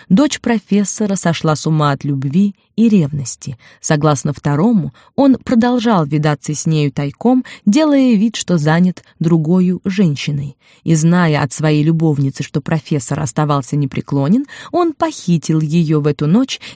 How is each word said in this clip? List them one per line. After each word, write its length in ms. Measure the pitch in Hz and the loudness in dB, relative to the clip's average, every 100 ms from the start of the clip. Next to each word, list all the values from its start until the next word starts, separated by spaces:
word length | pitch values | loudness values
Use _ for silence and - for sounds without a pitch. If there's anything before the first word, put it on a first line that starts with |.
| - | 0
дочь 320 | 190 294 - | 2 2 0
профессора 760 | 262 226 - 202 196 - 208 190 | -2 -2 0 -2 0 -2 -4 -2
сошла 400 | 170 156 160 151 | -2 0 -2 -2
с 100 | 160 | 0
ума 240 | 156 147 | 0 0
от 140 | 139 | -2
любви 500 | 143 139 139 165 202 - _ - | -4 -4 -2 0 0 -2 _ 0
и 120 | 226 | 2
ревности. 720 | 202 143 147 131 - - - - _ | 4 2 -4 -8 -10 -12 -14 -18 _
Согласно 520 | - 151 156 143 156 | -2 0 2 0 -2
второму, 600 | 135 147 143 214 220 143 - _ - | -4 -2 0 2 0 -2 -10 _ 2
он 180 | 277 | 2
продолжал 720 | 254 - 233 240 247 226 196 147 | 2 0 0 2 0 2 2 0
видаться 480 | 151 151 143 - | 0 0 -2 -6
с 120 | 147 160 | -4 -2
нею 260 | 156 147 | 0 0
тайком, 520 | - 143 - 226 254 - - - | -2 -6 -2 0 0 -2 -4 0
делая 480 | 240 311 285 254 | 2 4 4 4
вид, 220 | 214 226 - | 2 0 -2
что 220 | - 175 | -2 0
занят 440 | 151 165 185 - - - | 2 2 2 0 -10 -4
другою 600 | 165 165 151 185 180 180 | 0 2 2 2 2 -2
женщиной. 720 | - 190 175 139 - 143 139 - _ _ | -4 0 0 0 -4 -6 -8 -14 _ _
И 100 | - | 0
зная 480 | 160 165 180 165 147 | 2 4 2 2 0
от 100 | 143 | -2
своей 300 | - 156 151 | -2 0 2
любовницы, 640 | 151 160 160 143 139 - | 2 2 0 0 -2 -4
что 160 | 147 151 | -6 -6
профессор 580 | - 160 - 147 - 147 | -4 -4 -4 -4 -4 -4
оставался 560 | 147 - 147 143 - | -4 -2 0 -2 -2
непреклонен, 720 | 147 143 - - 139 139 240 285 - - | -2 -2 -6 -4 -2 0 0 -2 -12 -6
он 220 | 330 339 | -2 -2
похитил 680 | - 330 - - 165 - 156 | -2 -6 -4 -2 -2 0 -2
ее 400 | 151 170 156 151 | 0 0 2 0
в 60 | 147 | 0
эту 220 | 147 147 | -2 0
ночь, 320 | 214 269 - - | 2 0 -6 -14